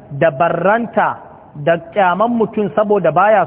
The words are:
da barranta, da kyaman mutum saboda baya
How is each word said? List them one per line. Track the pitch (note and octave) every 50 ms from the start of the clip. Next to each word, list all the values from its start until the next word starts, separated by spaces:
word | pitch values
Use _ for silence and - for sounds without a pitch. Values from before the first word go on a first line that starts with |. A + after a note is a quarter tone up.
| - -
da | D3 C3+ E3 E3
barranta, | D#3 - E3+ E3+ E3+ E3 E3+ F#3+ G#3 A#3 A#3+ - - G#3+ F#3 D3+ B2 - - - - - - - -
da | D3 D3 D#3 E3+ E3+ E3 - -
kyaman | G3+ G3 F3+ F3 F#3 G#3+ A#3+ A#3+ A#3
mutum | A3 - - A3 G#3 F#3+ -
saboda | - G#3+ G3+ G#3 G3+ F3 E3
baya | D3 E3 F#3+ G#3+ A3 G3+ F3